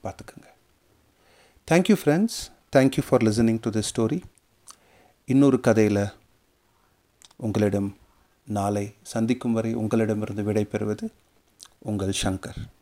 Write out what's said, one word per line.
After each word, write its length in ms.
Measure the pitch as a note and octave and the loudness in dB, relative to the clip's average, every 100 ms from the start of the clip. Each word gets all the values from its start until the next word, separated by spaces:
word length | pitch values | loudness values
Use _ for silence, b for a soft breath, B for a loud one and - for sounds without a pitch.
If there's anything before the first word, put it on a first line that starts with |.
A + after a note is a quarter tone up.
பார்த்துக்கங்க. 420 | F#2 - - - - _ _ _ _ _ _ b b b b b - | -12 -12 -20 -20 -20 _ _ _ _ _ _ b b b b b 0
Thank 140 | E3+ F#3 | 2 4
you 80 | G3+ | 2
friends. 240 | D3 D#3+ A3+ - - _ _ C3+ | 4 2 0 -4 -14 _ _ 4
Thank 140 | C3 C#3+ | 4 2
you 40 | |
for 220 | - B2 | 0 2
listening 360 | A2+ G#2+ A2+ A2+ | 4 4 2 0
to 160 | A2+ | -2
this 260 | A2 G#2 - | -4 -4 -2
story. 220 | A2+ E3+ - _ _ _ - b b b b b - | -2 -2 -8 _ _ _ -20 b b b b b 0
இன்னொரு 340 | C3+ C#3 B2+ | 4 6 4
கதையில 520 | B2 A2 G#2+ G2+ G2+ - _ _ _ _ _ _ _ _ _ _ - - | 4 4 4 2 -2 -8 _ _ _ _ _ _ _ _ _ _ -20 -10
உங்களிடம் 600 | A2 G#2 G#2 G2+ G2 - _ _ _ _ - | -4 0 0 0 -4 -8 _ _ _ _ -8
நாளை 480 | G2+ G2+ G#2 G2+ - | -4 -2 -2 -6 -12
சந்திக்கும் 500 | - A#2 A2+ B2 A#2+ | -10 -4 -2 -2 -2
வரை 220 | A2+ A2+ | -2 -2
உங்களிடமிருந்து 800 | A2+ A2 A2+ G#2+ G#2+ G#2+ G#2+ G#2 | -4 -2 0 0 -2 -4 -6 -2
விடைபெறுவது 600 | G#2+ G#2 G#2 G#2+ G#2+ A3 _ _ _ _ _ - _ | -2 -2 -4 -6 -6 -8 _ _ _ _ _ -20 _
உங்கள் 360 | - G#2 F#2+ G2 | -8 -4 -4 -2
சங்கர். 460 | G#2 F#2 - - A#2 _ | -4 -4 -8 -14 -16 _